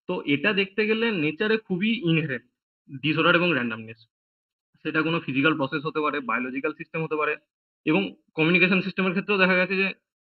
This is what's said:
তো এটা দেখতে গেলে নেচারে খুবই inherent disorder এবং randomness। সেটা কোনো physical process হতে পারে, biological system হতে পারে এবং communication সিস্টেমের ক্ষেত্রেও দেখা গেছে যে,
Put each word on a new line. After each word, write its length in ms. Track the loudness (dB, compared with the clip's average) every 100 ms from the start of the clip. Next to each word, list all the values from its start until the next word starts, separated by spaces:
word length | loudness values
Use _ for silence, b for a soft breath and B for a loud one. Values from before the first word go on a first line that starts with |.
| -8
তো 140 | -6
এটা 300 | -2 0 0
দেখতে 340 | 0 -2 -2 0
গেলে 260 | 0 0
নেচারে 460 | 0 -2 -2 0 0
খুবই 420 | -2 -2 0 0 2
inherent 340 | 2 0 -6 -10 _ _ _ -18 -8
disorder 320 | -4 2 4
এবং 180 | 4 2
randomness। 440 | 0 -2 -6 -10 -16 _ _ _ _ _ _ _ _
সেটা 200 | -4 -2
কোনো 180 | 0 0
physical 340 | -2 2 2
process 320 | 2 0 -2 -4
হতে 140 | -2
পারে, 200 | -2 -2
biological 520 | -2 -2 -2 -4 -6
system 320 | -6 -10 -6
হতে 120 | -4 -2
পারে 200 | -2 -4 _ _ _ _
এবং 300 | 0 0 0 -8 _
communication 480 | 0 2 4 4 2
সিস্টেমের 300 | 0 -2 -2
ক্ষেত্রেও 260 | -2 -2 2
দেখা 160 | 4
গেছে 220 | 4 0 0
যে, 140 | -2 -6 _ _